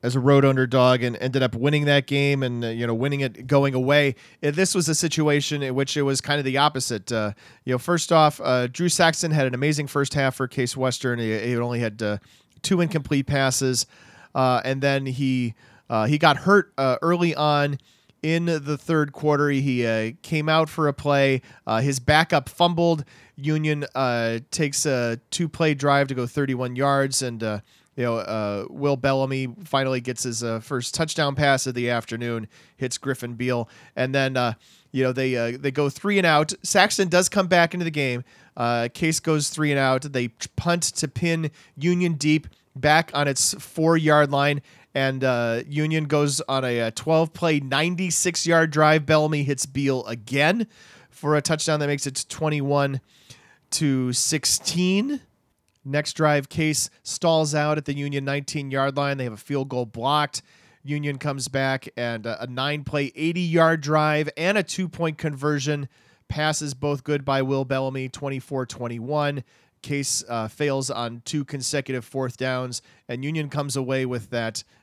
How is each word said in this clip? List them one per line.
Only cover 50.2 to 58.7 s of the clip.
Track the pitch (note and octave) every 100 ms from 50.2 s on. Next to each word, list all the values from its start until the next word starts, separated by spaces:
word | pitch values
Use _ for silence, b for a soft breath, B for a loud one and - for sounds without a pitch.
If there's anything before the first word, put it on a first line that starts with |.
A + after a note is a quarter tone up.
| G#2+ C#3 D3 A3 A3 B B B B
for | - D3 D3+
a |
touchdown | - D#3 - D3+
that | C#3+
makes | C#3+ C#3+
it | C3 -
twenty-one | - D#3 D3+ C#3 C#3+ C#3 C3+ B B B B B B _
to | - D3+ C3+ B2+
sixteen. | B2 - D3+ - - - E3+ F3+ G3 C4 D4 - _ _ _ _ _ C#3
Next | C#3+ D3
drive, | - D#3 D3 C3+
Case | D3+ D#3 D3+ - b
stalls | - - E3+ D#3+ D#3
out | D3+ D3+ D3+
at |
the | D3
Union | C#3+ C#3+ C#3
nineteen-yard | C#3 C#3+ C#3 D3+ C#3